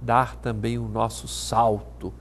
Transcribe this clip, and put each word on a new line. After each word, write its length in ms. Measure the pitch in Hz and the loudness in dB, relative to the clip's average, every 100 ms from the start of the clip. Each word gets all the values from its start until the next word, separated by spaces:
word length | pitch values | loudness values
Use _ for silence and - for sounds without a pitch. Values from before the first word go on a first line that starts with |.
dar 340 | 117 117 127 - | 2 4 4 -2
também 420 | 123 110 117 117 | -4 -2 -2 -2
o 100 | 113 | -2
nosso 400 | 107 113 113 - | 0 -2 -2 -8
salto, 840 | - - 110 117 104 - - 90 - | -8 0 4 4 4 -2 -10 -12 -12